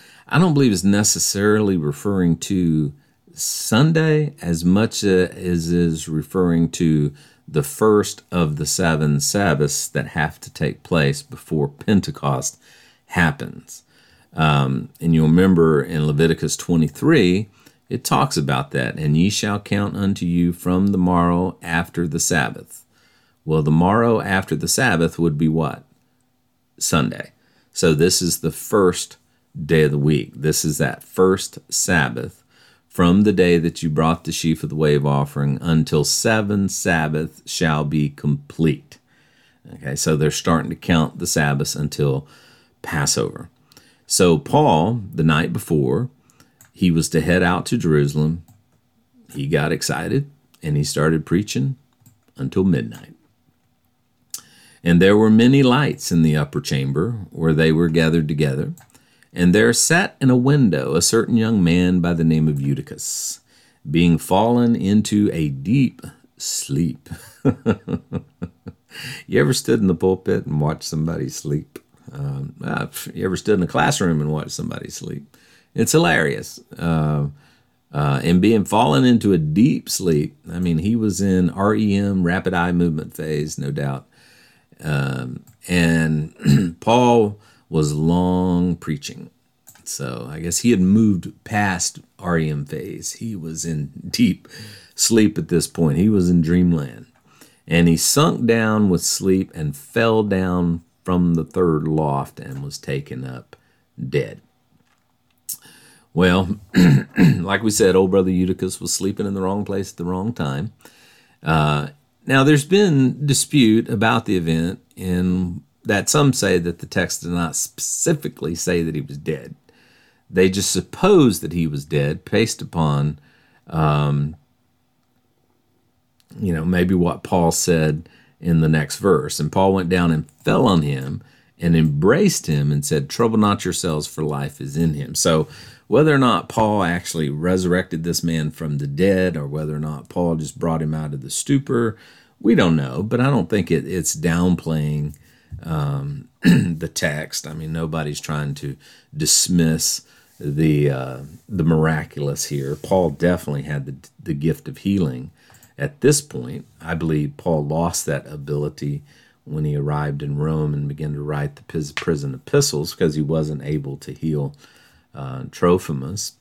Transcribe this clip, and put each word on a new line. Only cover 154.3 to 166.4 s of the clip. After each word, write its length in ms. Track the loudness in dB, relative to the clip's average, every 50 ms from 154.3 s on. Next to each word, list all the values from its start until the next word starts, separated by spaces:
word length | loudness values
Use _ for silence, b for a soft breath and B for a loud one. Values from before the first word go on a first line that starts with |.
| -8
gift 340 | -2 -2 -2 -2 -2 -6 -16
of 100 | -16 -8
healing. 520 | -4 -2 0 0 0 -2 -4 -6 -12 -14 -16 b b b b b b b b -8
At 220 | -8 -8 -8 _
this 200 | 2 2 2 2
point, 460 | -2 -6 -12 -12 -10 -10 -12 -14 -14 _ _ _
I 140 | -10 -8 -6
believe 420 | -4 -2 -2 0 0 -2 -4 -6
Paul 300 | -8 -4 -2 -2 0 -2
lost 400 | -2 -2 -2 -2 -2 -2 -4 -4
that 200 | -4 -6 -6 -6
ability 760 | -10 -16 -16 -8 -6 -4 -4 -4 -6 -8 -8 -8 -6 -6 -8 -10 b b b b b b b b
when 200 | -10 -6 -4 -4
he 120 | -2 -2
arrived 460 | -2 -2 -2 -2 -2 -2 -4 -6 -6 -6
in 160 | -6 -4 -4
Rome 360 | -2 -2 -2 -2 -2 -2 -2
and 140 | -4 -4 -6
began 240 | -6 -8 -8 -8 -6
to 100 | -6 -6
write 340 | -6 -6 -4 -6 -6 -8
the 60 | -12 -20
pis-, 300 | _ -8 -8 -8 -6 -8
prison 420 | -8 -4 -4 -4 -4 -4 -8 -10
epistles 580 | -10 -12 -2 0 0 2 2 -2 -4 -6 -6 -4
because 220 | -2 -2 0 0
he 80 | 0 -2
wasn't 400 | -2 0 -2 -2 -4 -6 -8 -6
able 340 | -6 -6 -6 -6 -8 -12 -12
to 140 | -14 -16 -16
heal, 420 | -8 -6 -4 -4 -2 -4 -6 -8 b b b b b b b b b b b _
uh, 300 | -14 -12 -12 -12 -12 -14 -14
Trophimus. 800 | -10 0 2 4 4 4 2 -2 -6 -6 -6 -8 -8 -8 -10 -10 -12 _